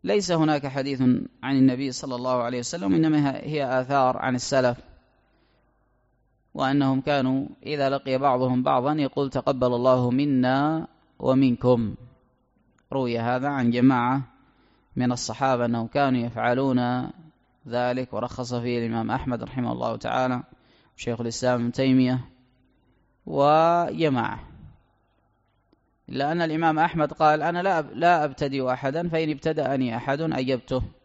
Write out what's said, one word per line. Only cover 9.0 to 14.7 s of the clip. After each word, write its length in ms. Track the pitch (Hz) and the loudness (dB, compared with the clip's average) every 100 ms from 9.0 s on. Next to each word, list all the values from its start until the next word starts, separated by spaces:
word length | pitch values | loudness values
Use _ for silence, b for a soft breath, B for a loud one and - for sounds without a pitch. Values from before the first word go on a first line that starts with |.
| 139 - 139 | -2 -2 -2
"تقبل 360 | 127 123 131 127 | -2 -2 0 0
الله 440 | 120 127 127 123 | 2 4 4 4
منا 760 | 127 147 131 127 135 147 160 - _ _ _ | 0 2 2 2 2 0 -2 -6 _ _ _
ومنكم". 760 | 123 131 135 120 123 120 107 - - _ _ _ _ _ _ _ _ | 0 4 4 2 2 2 0 -8 -16 _ _ _ _ _ _ _ _
روي 260 | 135 123 117 | -4 -2 -2
هذا 300 | 117 127 139 | -2 -2 -2
عن 220 | 139 120 | 0 0
جماعة 520 | 120 131 127 120 135 131 b b b b | 4 4 4 0 -2 -4 b b b b